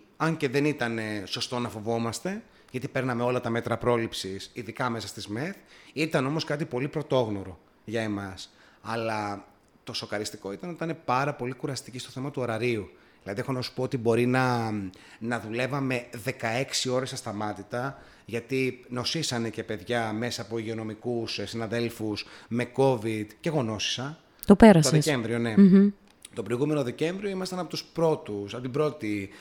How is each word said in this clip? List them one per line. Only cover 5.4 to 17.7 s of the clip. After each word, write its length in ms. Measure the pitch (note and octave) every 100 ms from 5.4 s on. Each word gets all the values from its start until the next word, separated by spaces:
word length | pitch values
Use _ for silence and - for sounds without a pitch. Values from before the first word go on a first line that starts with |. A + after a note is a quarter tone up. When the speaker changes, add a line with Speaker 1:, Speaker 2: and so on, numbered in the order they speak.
| E3 G3 - - -
Speaker 1:
Ήταν 340 | C3+ D#3 D#3+ C3+
όμως 180 | D#3
κάτι 200 | - D3
πολύ 240 | D#3+ B2 C#3+
πρωτόγνωρο 680 | D#3 C#3+ C3 A2 G2+ F#2 F2 _ _
για 160 | - A2+
εμάς. 500 | A2 G2+ G2 F#2 - - - -
Αλλά 600 | G#2 A#2 A2+ G#2+ G#2 G2+ - - _ _
το 80 | -
σοκαριστικό 600 | A2+ A2+ G#2+ G#2+ - F#2+
ήταν 180 | G2+ F3+
ότι 140 | D#3+
ήταν 140 | E3 D#3+
πάρα 300 | - B2+ C#3+
πολύ 180 | C3 B2
κουραστική 460 | C3 D3 B2+ - B2
στο 120 | -
θέμα 200 | B2+ C#3
του 120 | C#3
ωραρίου. 480 | A#2+ A2 B2 A2 F2+ - - -
Δηλαδή, 180 | F#2+ G2+
έχω 120 | B2
να 80 | B2+
σου 120 | -
πω 80 | -
ότι 140 | B2+ C3
μπορεί 300 | A2+ A2+ B2
να, 440 | B2+ B2+ A#2+ A2 G#2+ F#2+ - - -
να 220 | A2+ A#2
δουλεύαμε 680 | G#2+ A#2 B2+ C#3 C3+ B2 -
δεκαέξι 760 | A#2+ C3 - A2+ A#2+ C3+ - B2+
ώρες 240 | B2+ B2+
ασταμάτητα, 840 | C3 A#2+ G#2 G#2+ G2+ G2